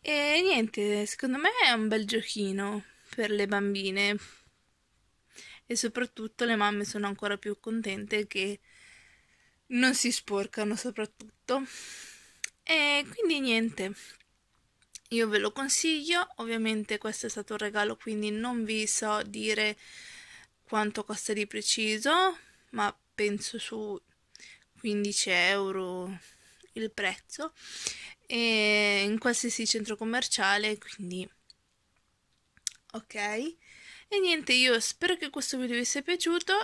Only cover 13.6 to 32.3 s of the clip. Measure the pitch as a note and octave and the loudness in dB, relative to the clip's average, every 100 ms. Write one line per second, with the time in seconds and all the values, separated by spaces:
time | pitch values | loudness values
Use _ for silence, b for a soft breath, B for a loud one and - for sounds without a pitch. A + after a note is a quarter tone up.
13.6 | A3+ - F#3+ G#3 - - _ _ _ _ | 2 -2 -6 -8 -16 -20 _ _ _ _
14.6 | _ _ _ - _ A#3 A3+ G#3 G#3 A#3 | _ _ _ -20 _ 0 4 4 2 -2
15.6 | C4+ - E4 D#4 D4+ F4 - - A3+ A#3 | 0 2 2 0 2 0 0 -6 -4 0
16.6 | A3 A3 G#3 G#3+ G#3+ G#3+ A3+ G#3+ G3+ G#3+ | 0 0 -2 -4 -4 -6 -6 -8 -6 -4
17.6 | G#3 G#3 G#3 A3+ A3+ G#3+ G#3 G#3+ A#3+ A#3+ | -2 0 0 -2 -4 -2 -2 -2 -2 -2
18.6 | G#3+ A3 G#3+ - G#3+ G#3+ G#3 G#3 G#3+ G#3+ | -2 0 0 0 0 -2 -2 -4 -2 2
19.6 | G#3+ G#3+ B B B B B B B _ | 0 -2 B B B B B B B _
20.6 | - G#3+ G#3 G#3+ G#3 G#3+ - G#3+ G#3 G#3+ | -2 0 0 -2 -6 -6 -2 -2 -2 -2
21.6 | G#3 - G#3+ G#3+ C4 E4+ F#4+ E4+ B B | 0 0 2 2 4 4 4 0 B B
22.6 | B A3+ G#3 - _ - G#3 G3+ - A3+ | B -2 -2 -2 _ -2 0 0 -4 -8
23.6 | - A3 G#3+ G3 _ _ _ B B B | -8 -8 -8 -8 _ _ _ B B B
24.6 | _ _ A3 G#3 G3+ G3+ G3+ F3+ F3+ G3+ | _ _ -2 0 0 0 2 4 4 4
25.6 | G3 F#3+ F#3 F3+ F#3 F#3+ B B B B | 0 -2 -4 -6 -8 -10 B B B B
26.6 | - - A3 - G3 F#3 _ - D#4+ B | -14 -8 -6 -2 -2 -4 _ -10 -10 B
27.6 | B B B B B B _ A#3+ A#3 A3 | B B B B B B _ 0 2 4
28.6 | G#3 G#3 G#3 G3+ G3+ A3 B3 A#3 A#3+ - | 4 4 4 2 2 0 0 0 -2 -2
29.6 | A3 A3+ G#3+ G#3+ A3 A#3+ - - G3 G3+ | 0 -2 -2 -6 -2 -2 -2 0 2 2
30.6 | G#3+ G#3 - - F3+ F3+ F#3 _ _ - | 2 -4 -8 -10 -8 -8 -10 _ _ -20
31.6 | _ _ _ _ _ _ _ | _ _ _ _ _ _ _